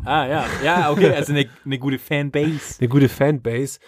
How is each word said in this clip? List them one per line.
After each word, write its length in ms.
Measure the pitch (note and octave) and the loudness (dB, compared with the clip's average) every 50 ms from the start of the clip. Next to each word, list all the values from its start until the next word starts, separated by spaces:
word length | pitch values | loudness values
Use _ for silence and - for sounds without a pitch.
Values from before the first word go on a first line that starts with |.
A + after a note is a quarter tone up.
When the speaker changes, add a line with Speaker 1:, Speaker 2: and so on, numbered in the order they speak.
| - | -2
Speaker 1:
äh, 40 | B2+ | -2
ah, 180 | C#3+ D#3 C#3 B2+ | -2 0 0 0
ja. 180 | D3 D#3 B2+ - - - C3+ | -2 -2 -4 -4 -4 -4 0
Ja, 280 | D#3 F3 F3+ E3 D3+ | 0 2 2 2 2
okay, 220 | D3 G3+ F#3+ F#3+ F3+ | 2 4 4 4 4
also 180 | D3 C#3+ - D3 | 2 0 0 0
eine, 120 | D3 C#3 A#2 - - - | 0 -2 -2 -6 -14 -10
eine 140 | C#3+ C3+ B2+ | -8 -6 -4
gute 180 | C3 C#3 C3+ B2+ | -2 -4 -4 -4
Fanbase. 760 | - - D#3 C#3+ C#3+ C#3+ C3 D3 D3 D#3+ D#3+ C#3+ - - - - | -4 -4 -4 -2 -2 -2 0 0 0 0 -2 -4 -8 -10 -6 -4
Speaker 2:
Eine 100 | B2+ A#2 | -2 2
gute 180 | B2+ C#3+ C#3 B2 | 4 6 6 4
Fanbase. 720 | - - C#3 D3 D#3 C3 A2+ A#2 A#2 A#2+ C#3 C3+ - - _ | 4 2 2 2 2 0 -2 -4 -4 -4 -4 -6 -8 -14 _